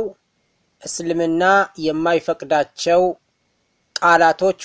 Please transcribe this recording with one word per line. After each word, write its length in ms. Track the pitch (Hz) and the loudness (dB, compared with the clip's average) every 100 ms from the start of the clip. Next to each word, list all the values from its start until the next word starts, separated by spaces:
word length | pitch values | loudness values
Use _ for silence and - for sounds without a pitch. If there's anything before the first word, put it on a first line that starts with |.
| 220 - _ _ _ _ _ _ | 0 -10 _ _ _ _ _ _
እስልምና 600 | - - 170 170 165 165 180 196 185 - | -2 -2 -2 -2 -2 0 2 2 0 -4
የማይፈቅዳቸው 1200 | 156 156 165 165 165 160 139 156 143 - 170 175 180 - _ _ _ _ _ _ _ - | -6 -4 -2 -2 -2 -8 -2 -2 -2 -6 0 0 0 -4 _ _ _ _ _ _ _ -2
ቃላቶች 640 | 170 170 165 160 190 185 | 2 4 4 2 -2 -4